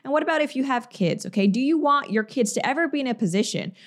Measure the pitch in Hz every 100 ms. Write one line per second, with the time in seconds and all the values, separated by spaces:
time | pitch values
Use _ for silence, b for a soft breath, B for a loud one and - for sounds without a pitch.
0 | 262 302 330 311 294 269 269 240 - -
1 | 170 - - 202 196 220 277 320 285 285
2 | - 214 214 262 214 - - 277 330 294
3 | 262 233 185 190 - - 180 -